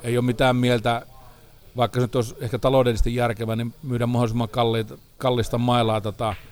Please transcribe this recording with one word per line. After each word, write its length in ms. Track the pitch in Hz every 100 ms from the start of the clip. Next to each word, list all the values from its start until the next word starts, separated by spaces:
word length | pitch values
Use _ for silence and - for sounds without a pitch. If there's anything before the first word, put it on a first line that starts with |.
ei 140 | 117 120
oo 40 |
mitään 340 | 123 120 135 123
mieltä, 500 | 123 120 117 117 - - - - - - - 123
vaikka 220 | 120 123
se 60 | 123
nyt 100 | 131
olisi 200 | 117 -
ehkä 200 | 123 123
taloudellisesti 560 | 131 135 123 110 120 120
järkevää, 400 | 120 107 113 113
niin 180 | 117 -
myydä 220 | 143 120 120
mahdollisimman 440 | 120 120 117 113
kalliit-, 500 | 120 117 113 110 - - -
kallista 400 | 131 123 110 120
mailaa 440 | 123 120 113 110
tota 340 | 107 101 113 98 -